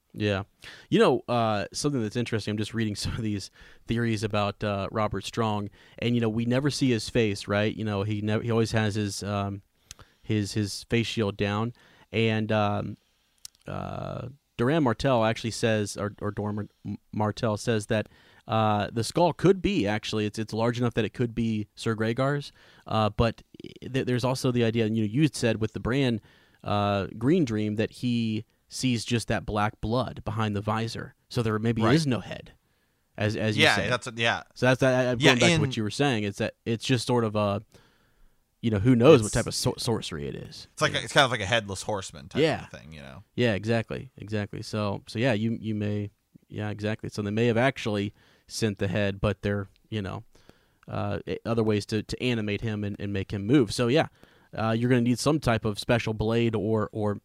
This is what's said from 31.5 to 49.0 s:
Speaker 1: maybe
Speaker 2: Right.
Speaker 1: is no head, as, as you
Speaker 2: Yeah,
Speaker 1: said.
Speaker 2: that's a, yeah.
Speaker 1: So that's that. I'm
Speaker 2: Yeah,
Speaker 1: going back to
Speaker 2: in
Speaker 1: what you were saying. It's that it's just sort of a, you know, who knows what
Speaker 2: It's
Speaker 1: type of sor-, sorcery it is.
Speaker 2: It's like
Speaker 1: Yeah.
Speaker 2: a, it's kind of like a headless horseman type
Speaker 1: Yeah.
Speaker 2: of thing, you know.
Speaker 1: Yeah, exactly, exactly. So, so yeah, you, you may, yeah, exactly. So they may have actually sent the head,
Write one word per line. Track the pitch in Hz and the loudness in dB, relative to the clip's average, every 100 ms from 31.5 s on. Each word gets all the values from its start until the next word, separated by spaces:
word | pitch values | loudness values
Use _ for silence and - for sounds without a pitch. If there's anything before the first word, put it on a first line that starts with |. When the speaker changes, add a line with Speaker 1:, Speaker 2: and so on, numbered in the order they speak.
| 107 | 0
Speaker 1:
maybe | 113 113 | 0 2
Speaker 2:
Right. | 110 | 4
Speaker 1:
is | 151 151 | 4 2
no | 110 | -2
head, | - - - - _ _ _ _ _ - | -4 -12 -16 -20 _ _ _ _ _ -4
as, | 104 107 | -2 0
as | 107 117 | 0 4
you | |
Speaker 2:
Yeah, | 151 104 | 4 4
Speaker 1:
said. | 101 | 0
Speaker 2:
that's | 123 - | -2 -4
a, | |
yeah. | 113 117 95 - | -2 0 0 -6
Speaker 1:
So | - 123 | 0 2
that's | 131 | 4
that. | 131 127 127 | 4 4 2
I'm | 120 | 2
Speaker 2:
Yeah, | 147 | 4
Speaker 1:
going | 120 | 6
back | 175 | 6
to | |
Speaker 2:
in | 160 | 4
Speaker 1:
what | 139 123 | 2 -2
you | |
were | 107 | -4
saying. | - 143 113 | 0 0 0
It's | 104 104 | -2 -2
that | 110 - - | -4 -4 -4
it's | 113 | -2
just | - 127 - | 0 0 2
sort | 123 | 2
of | 113 | 2
a, | 107 104 101 - - _ _ _ _ - _ _ _ | 2 0 0 -6 -20 _ _ _ _ -20 _ _ _
you | 117 | 0
know, | 104 | 4
who | 117 120 | 6 8
knows | 123 147 | 10 8
what | 104 | 8
Speaker 2:
It's | |
Speaker 1:
type | 123 107 | 0 -2
of | |
sor-, | - 131 - | -2 -2 -2
sorcery | - 110 - 78 71 | -2 -4 -4 -8 -8
it | |
is. | - 113 - - | -8 -12 -16 -14
Speaker 2:
It's | - | -2
like | 151 | -2
Speaker 1:
Yeah. | 139 | -2
Speaker 2:
a, | |
it's | - | 0
kind | 160 | 2
of | - | 4
like | 123 | 2
a | 95 | -2
headless | 120 101 95 | -2 -2 -8
horseman | - 104 92 78 69 | -6 -6 -6 -14 -8
type | 127 | 0
Speaker 1:
Yeah. | 156 107 | 0 0
Speaker 2:
of | - | -8
thing, | - 62 | -16 -18
you | 78 | -18
know. | 69 67 - - | -18 -18 -8 0
Speaker 1:
Yeah, | 120 | 0
exactly, | 98 107 117 110 67 131 - | 0 -2 -2 -2 -8 -12 -16
exactly. | 104 107 101 101 | -8 -6 -6 -8
So, | 107 107 104 101 - | -8 -4 -4 -4 -6
so | 107 | -2
yeah, | 131 | 0
you, | 104 113 117 | 0 0 -4
you | 110 | -4
may, | 107 104 104 101 _ _ - - | -4 -2 -4 -6 _ _ -20 -14
yeah, | 104 104 | -8 -8
exactly. | 104 107 - 104 | -4 -4 -4 -8
So | - | -6
they | 104 | -2
may | 107 120 | 2 2
have | 113 | 4
actually | 113 - 113 104 101 - _ _ - | 2 0 -4 -2 -4 -8 _ _ -14
sent | - 113 101 | -4 -2 0
the | 98 | -2
head, | 110 | 0